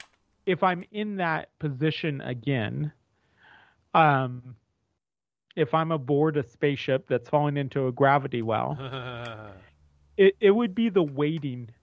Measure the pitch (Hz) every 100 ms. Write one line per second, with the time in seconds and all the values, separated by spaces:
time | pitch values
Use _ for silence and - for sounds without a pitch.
0 | - _ _ _ - 180 185 180 190 208
1 | 214 196 175 160 - - 156 131 156 151
2 | 165 139 123 123 113 135 107 127 151 -
3 | _ _ _ _ - - _ _ _ 175
4 | 156 139 127 123 127 123 _ _ _ _
5 | _ _ _ _ _ - 151 160 160 160
6 | 127 143 156 147 123 - 147 139 - 135
7 | - 123 - 151 147 143 139 143 131 127
8 | 139 143 131 120 113 110 123 147 135 135
9 | 127 120 120 110 107 95 - _ _ _
10 | _ - 196 - 202 208 240 185 233 185
11 | 156 139 147 165 143 123 117 -